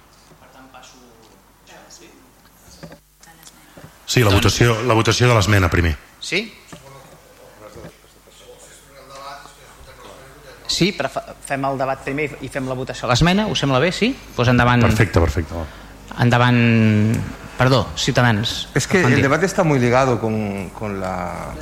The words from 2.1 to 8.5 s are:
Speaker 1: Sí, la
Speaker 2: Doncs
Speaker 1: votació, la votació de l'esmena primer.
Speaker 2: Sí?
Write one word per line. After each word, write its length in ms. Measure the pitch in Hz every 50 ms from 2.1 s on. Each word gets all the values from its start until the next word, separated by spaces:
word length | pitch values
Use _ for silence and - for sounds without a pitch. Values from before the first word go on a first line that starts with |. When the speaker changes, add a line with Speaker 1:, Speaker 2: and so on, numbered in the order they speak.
| - - - - _ _ _ - _ _ - - - - - 165 165 - _ _ _ _ - - 160 - - - - - - - - - - - - - -
Speaker 1:
Sí, 180 | - - 127 117
la 80 | 104
Speaker 2:
Doncs 80 | 95 98
Speaker 1:
votació, 340 | - 101 - - 120 120 113 107 120 123
la 80 | 113
votació 320 | 110 110 117 107 - 123 123
de 80 | 120
l'esmena 320 | 110 92 90 104 98 92 85
primer. 220 | 85 87 85 85 78 - - - - -
Speaker 2:
Sí? 260 | - - 160 185 226 214 - - - - - - 131 135 139 139 139 - - - - - - - - - - - 107 104 101 113 - - - - - - - - _ - - - - -